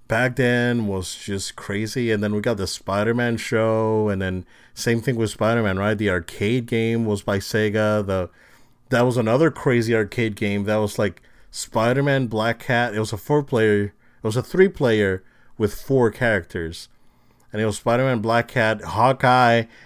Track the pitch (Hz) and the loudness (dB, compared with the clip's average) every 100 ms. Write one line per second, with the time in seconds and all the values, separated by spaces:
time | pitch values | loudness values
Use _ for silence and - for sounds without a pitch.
0 | - 113 127 123 123 123 120 120 107 95 | -4 0 0 0 0 2 0 -2 -2 -4
1 | 90 - - 98 - - - 101 110 131 | -6 -10 -8 -8 -8 -12 -8 -6 -4 -4
2 | 120 107 104 104 113 107 92 - - 98 | -2 0 -2 -2 -2 -2 -4 -8 -4 -2
3 | 110 117 120 113 - 113 113 110 110 110 | 0 0 0 -2 -2 0 2 2 0 0
4 | 107 98 95 92 - - - - - 117 | 0 -2 -2 -6 -10 -20 -20 -6 -2 0
5 | 123 117 110 - 110 117 107 95 101 107 | 0 -2 -2 0 0 2 0 0 0 0
6 | 104 90 82 - 104 127 117 117 113 117 | 0 -2 -4 -4 -2 -2 -2 -2 0 0
7 | 113 101 - 98 - 110 107 107 107 107 | 0 -2 -2 -4 -2 0 0 2 2 0
8 | 98 95 85 _ _ - _ _ - 123 | 0 -2 -4 _ _ -20 _ _ -2 0
9 | 123 123 110 123 160 - 143 120 113 113 | 2 2 2 2 2 0 0 2 2 0
10 | 101 - 113 101 104 101 101 107 202 - | 0 -2 -4 -2 -2 -2 0 0 0 -2
11 | 214 - - - - - - 113 117 127 | -4 -4 -20 -20 -18 -14 -6 0 0 2
12 | 143 135 123 107 113 113 - 120 120 107 | 2 0 0 -2 -2 -2 -2 0 0 -2
13 | 107 104 - 147 139 120 110 104 101 - | -4 -4 0 0 2 2 4 4 0 -8
14 | _ _ 110 113 - 180 196 - 131 110 | _ _ -4 -4 0 4 4 4 2 2
15 | 101 95 - _ - - 107 - - 135 | 2 -2 -8 _ -14 -2 -2 -2 0 2
16 | 117 - 120 101 82 92 82 82 - _ | 2 2 0 0 -4 -8 -8 -10 -18 _
17 | _ _ _ _ _ 107 110 101 117 120 | _ _ _ _ _ -4 -2 -2 0 2
18 | 131 120 113 117 117 131 110 107 - 107 | 2 0 2 0 2 0 0 0 -2 2
19 | 123 131 127 127 120 117 113 - | 2 4 4 6 6 4 0 -8